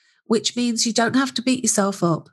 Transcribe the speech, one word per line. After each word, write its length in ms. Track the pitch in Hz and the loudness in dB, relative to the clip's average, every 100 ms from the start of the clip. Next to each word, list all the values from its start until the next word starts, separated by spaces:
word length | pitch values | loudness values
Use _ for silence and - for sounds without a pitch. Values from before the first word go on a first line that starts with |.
| _ _ - | _ _ -2
which 300 | 220 - 240 | -2 -2 -2
means 300 | 240 226 240 | -2 -2 -2
you 80 | |
don't 220 | 214 226 247 | 0 2 2
have 180 | 269 | 0
to 80 | - | -2
beat 220 | 262 254 | -2 0
yourself 380 | 220 - 196 196 | 0 0 0 0
up. 280 | 170 151 - | 0 0 -4